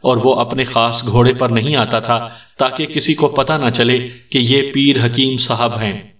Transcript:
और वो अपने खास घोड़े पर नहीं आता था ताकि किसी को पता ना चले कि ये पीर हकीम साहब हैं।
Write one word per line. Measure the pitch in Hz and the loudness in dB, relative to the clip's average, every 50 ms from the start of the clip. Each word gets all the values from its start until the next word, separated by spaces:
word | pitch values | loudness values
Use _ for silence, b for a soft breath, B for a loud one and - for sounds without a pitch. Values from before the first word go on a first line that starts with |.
| - | 2
और | 131 127 113 | 2 0 2
वो | 113 131 | 2 2
अपने | 127 113 120 120 135 131 127 | 2 2 0 -2 -2 -4 -4
खास | 120 - 117 113 117 117 - 123 | -2 0 0 0 2 0 -4 -4
घोड़े | 120 107 123 120 127 123 | 0 2 4 4 4 2
पर | 123 127 120 | 2 0 0
नहीं | 117 113 113 143 151 | 0 0 0 0 0
आता | 131 110 104 - 110 | 0 0 0 -2 -4
था | 107 - 120 113 120 117 B B B B B - | 0 0 -2 -2 -2 -8 B B B B B -2
ताकि | 135 131 131 127 156 | -2 -2 -2 -4 -6
किसी | 147 156 151 - - 151 | -4 -2 -2 0 0 0
को | - 151 143 | 2 0 0
पता | 147 143 131 - 156 151 | 2 0 0 0 -2 0
ना | 135 117 | 0 -2
चले | 120 - 120 120 127 120 | 0 2 2 2 2 0
कि | 127 120 - - - _ - 135 | -2 -6 -14 -18 -14 _ -2 0
ये | 120 117 135 139 135 139 139 | 2 2 2 2 0 0 0
पीर | 139 139 139 135 123 | 2 2 2 2 2
हकीम | 113 120 120 127 131 131 131 | 0 0 0 0 0 0 0
साहब | 123 - - 120 110 120 120 120 | 0 0 0 0 0 0 -2 -2
हैं। | 110 110 104 98 101 - - - | -2 -4 -4 -6 -8 -12 -18 -20